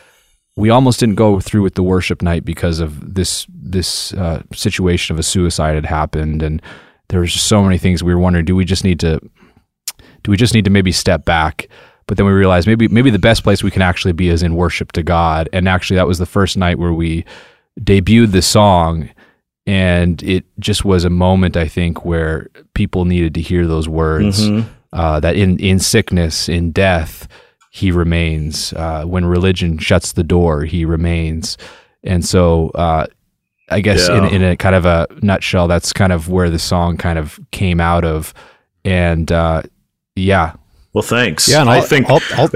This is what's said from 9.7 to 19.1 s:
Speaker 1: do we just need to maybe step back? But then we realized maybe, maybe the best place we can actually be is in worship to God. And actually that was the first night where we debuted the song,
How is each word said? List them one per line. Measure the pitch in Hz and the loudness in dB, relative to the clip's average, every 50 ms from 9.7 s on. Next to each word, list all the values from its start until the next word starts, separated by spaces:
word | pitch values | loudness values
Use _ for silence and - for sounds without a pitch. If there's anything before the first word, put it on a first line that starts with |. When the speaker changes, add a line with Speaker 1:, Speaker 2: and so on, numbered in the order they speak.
| _ _ _ - - - - - _ _ | _ _ _ -18 -18 -18 -20 -20 _ _
Speaker 1:
do | - 101 | -2 0
we | 101 | 2
just | 95 123 113 113 | 2 2 4 4
need | 110 95 | 2 4
to | 98 | 4
maybe | 101 98 92 92 | 2 2 2 2
step | 82 - - 98 87 78 - | 0 0 0 0 0 0 0
back? | - 85 82 78 76 - - - - - - - - _ _ _ | 0 0 0 0 -2 -4 -8 -14 -18 -20 -20 -20 -20 _ _ _
But | - 104 | -4 -2
then | 98 101 | 0 2
we | 98 | 4
realized | 98 95 98 92 90 90 - | 4 4 4 4 4 2 2
maybe, | 110 113 113 113 - | 2 2 2 2 2
maybe | 92 117 131 139 | 4 4 4 4
the | 107 92 | 4 4
best | 85 113 113 - | 4 2 2 2
place | - 110 98 - | 2 0 0 0
we | 107 98 | 0 -2
can | - 95 | 0 2
actually | 92 90 87 - - 95 | 2 0 0 0 -2 -2
be | 82 82 92 87 | 0 0 0 2
is | 85 82 | 2 2
in | 90 82 82 | 0 0 0
worship | 85 87 82 - - 82 - | 0 -2 -2 -2 -6 -8 -8
to | - 90 | -6 -4
God. | 78 87 87 85 85 82 78 80 82 76 | -2 0 0 2 2 0 0 -2 -4 -4
And | - 92 90 95 | -2 -2 0 2
actually | 92 90 - - 98 | 0 0 0 0 0
that | 90 90 | 2 2
was | 78 90 82 | 2 0 -2
the | 90 | -4
first | - - 101 98 - - | -2 0 0 0 0 0
night | 95 90 87 87 67 | 0 0 0 0 0
where | 87 85 | 0 -2
we | 82 82 82 82 82 82 - - - - - - _ _ _ _ _ - | -2 -2 -2 -2 -4 -4 -6 -10 -16 -20 -20 -20 _ _ _ _ _ -6
debuted | 104 101 98 98 90 107 110 117 117 107 | 0 2 2 4 4 4 4 4 4 4
the | 95 92 | 4 2
song, | 85 - - 110 104 101 92 87 82 82 82 80 69 - | 2 2 4 4 4 6 4 4 2 0 -2 -4 -6 -10